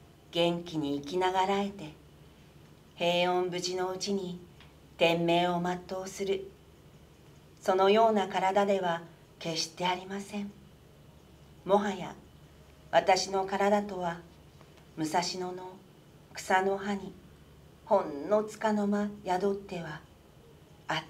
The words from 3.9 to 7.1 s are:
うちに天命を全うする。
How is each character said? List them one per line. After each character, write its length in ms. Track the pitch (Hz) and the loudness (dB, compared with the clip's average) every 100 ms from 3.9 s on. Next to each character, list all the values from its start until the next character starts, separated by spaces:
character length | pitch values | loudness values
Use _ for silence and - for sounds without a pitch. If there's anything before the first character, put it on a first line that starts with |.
う 60 | 185 | -4
ち 160 | 196 | -2
に 260 | 196 180 175 - - - - - - | -4 -4 -10 -16 -20 -20 -20 -10 2
天 280 | 170 170 170 | 4 4 4
命 240 | 170 175 | 4 2
を 120 | 175 | 0
全 160 | 175 180 - 185 | 0 -4 -6 -10
う 60 | 190 | -8
す 180 | - 196 | -6 -4
る。 240 | 190 - - - - - - - | -4 -6 -18 -20 -20 -20 -20 -20